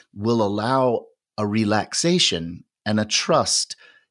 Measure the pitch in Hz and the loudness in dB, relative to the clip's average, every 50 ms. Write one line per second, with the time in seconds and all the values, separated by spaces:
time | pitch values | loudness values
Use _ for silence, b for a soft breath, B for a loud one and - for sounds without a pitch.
0 | B B - 101 104 117 117 113 104 98 104 104 107 123 135 135 131 123 113 - | B B -12 -6 -2 0 2 2 0 0 0 -2 0 0 2 2 2 2 0 -2
1 | - - _ _ _ _ _ 107 107 104 104 113 107 101 107 104 - - - - | -4 -10 _ _ _ _ _ -4 -4 0 0 0 2 2 2 0 0 -2 -4 -2
2 | - 170 185 175 - - 87 82 82 85 87 - - _ _ _ - 107 107 107 | 0 2 2 2 2 0 0 -4 -6 -8 -12 -14 -18 _ _ _ -4 -2 0 0
3 | 107 - - - - 208 165 135 110 - - - - _ - b b b b b | 0 0 -2 -2 2 2 2 2 2 2 0 -2 -2 _ -10 b b b b b
4 | b b | b b